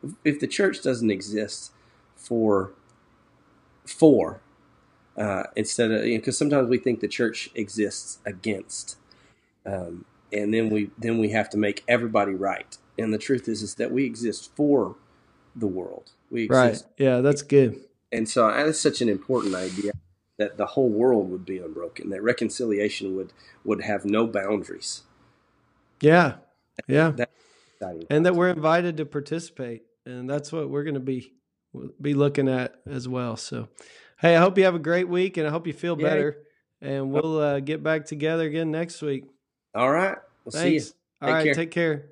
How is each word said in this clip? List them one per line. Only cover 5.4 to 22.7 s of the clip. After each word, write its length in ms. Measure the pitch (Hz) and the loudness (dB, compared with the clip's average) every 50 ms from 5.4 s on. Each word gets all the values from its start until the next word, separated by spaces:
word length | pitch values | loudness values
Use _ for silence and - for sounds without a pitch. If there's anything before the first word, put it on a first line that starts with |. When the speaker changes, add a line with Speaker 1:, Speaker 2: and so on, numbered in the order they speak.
| - - - | -4 -6 -4
Speaker 1:
instead 360 | - 107 - - - 120 113 | -4 -4 -4 0 0 2 2
of, 140 | 110 107 110 | 2 0 0
you 120 | 117 117 110 | 0 0 0
know, 60 | - | -2
'cause 140 | - 117 - | -4 -2 0
sometimes 320 | 151 147 147 143 131 120 | 0 2 2 2 2 2
we 80 | 127 123 | 2 0
think 200 | - 131 120 110 | 2 0 -2 0
the 80 | - 101 | -2 -6
church 420 | - - 123 113 110 - - - _ | -2 0 -2 -2 -2 -4 -12 -12 _
exists 640 | - 110 98 - 110 107 98 - - - - - - _ | -8 -8 -6 -2 -2 -2 -2 -2 -8 -12 -14 -16 -12 _
against, 720 | 110 101 90 - 110 104 95 - _ - - - - - _ _ _ _ _ _ _ _ _ _ _ _ _ _ | -12 -12 -8 -6 -4 -4 -4 -6 _ -14 -14 -12 -14 -16 _ _ _ _ _ _ _ _ _ _ _ _ _ _
um, 400 | - 98 95 90 85 85 87 - _ _ _ _ _ - | -8 -8 -6 -8 -8 -12 -14 -16 _ _ _ _ _ -6
and 200 | 104 104 101 110 | -4 -2 0 0
then 160 | 113 113 110 | 0 2 2
we, 200 | 107 107 104 101 - - | 0 0 -2 -4 -6 -6
then 200 | 110 117 113 113 | -4 -2 0 2
we 100 | 110 104 | 0 2
have 200 | 104 110 104 - | 2 0 0 0
to 60 | - 104 | 0 0
make 260 | 107 101 101 - - - | 0 0 -2 -4 0 2
everybody 460 | 120 120 117 117 110 110 101 101 98 | 2 2 2 2 2 2 2 2 0
right. 440 | 92 98 98 92 92 - _ - - _ _ _ - | -2 -2 -2 -4 -4 -8 _ -18 -20 _ _ _ -4
And 160 | 113 110 107 | -2 -2 -2
the 40 | 104 | -2
truth 280 | - - 135 123 123 - | 0 0 -2 -2 0 -4
is, 140 | 110 101 | -6 -6
is 140 | 104 101 - | -6 -10 -6
that 160 | - 113 123 | -6 -4 -2
we 140 | - 123 139 | -2 -2 -2
exist 460 | 123 113 110 117 113 101 - - - _ | -2 -4 -4 -4 -4 -4 -6 -10 -18 _
for 400 | - 147 147 143 135 104 92 92 - _ _ _ _ _ _ _ _ _ _ _ | 0 2 4 4 4 2 0 -4 -12 _ _ _ _ _ _ _ _ _ _ _
the 120 | - 113 101 | -4 -4 -4
world. 440 | 90 92 90 92 90 - - - _ _ _ _ | -4 -4 -8 -8 -12 -16 -18 -20 _ _ _ _
We 160 | - 120 113 107 | -4 -4 0 4
Speaker 2:
Right. 220 | 127 131 127 120 | 6 6 6 6
Speaker 1:
exist. 180 | 107 - - _ _ _ | 4 0 -8 _ _ _
Speaker 2:
Yeah, 240 | 139 131 127 123 | 2 4 4 4
that's 220 | 127 143 147 139 - | 4 2 2 2 0
good. 360 | - 143 143 135 120 98 - - _ _ _ _ _ | 4 6 6 6 6 2 -6 -14 _ _ _ _ _
Speaker 1:
And 160 | - 117 113 110 | -4 -4 -4 -2
so 200 | - 127 117 107 | 2 4 4 4
that's 320 | 104 - 147 156 156 - | 4 2 0 0 0 2
such 220 | - 156 147 - | 0 0 0 2
an 80 | 127 117 | 0 0
important 440 | 104 95 - - 131 120 - 101 95 | 0 0 -2 -2 -2 0 0 -2 -2
idea 360 | 92 92 92 90 95 101 101 104 - _ _ _ _ _ _ _ _ | -2 -4 -6 -6 -4 -4 -4 -4 -6 _ _ _ _ _ _ _ _
that 200 | 104 101 - - | -4 -4 -2 -4
the 80 | 104 | -4
whole 240 | 104 - 139 135 123 | -2 0 2 2 2
world 400 | 104 104 117 131 123 110 98 92 | 2 4 4 4 4 4 2 0
would 140 | 92 92 92 | -4 -8 -8
be 140 | 85 - 92 | -8 -10 -10
unbroken, 500 | 90 80 78 80 87 82 - - - - | -10 -10 -10 -10 -10 -10 -12 -12 -10 -8
that 120 | 98 95 | -8 -2
reconciliation 960 | 104 117 120 - 117 107 - - 127 113 | 0 0 0 0 0 -4 -2 -4 -2 0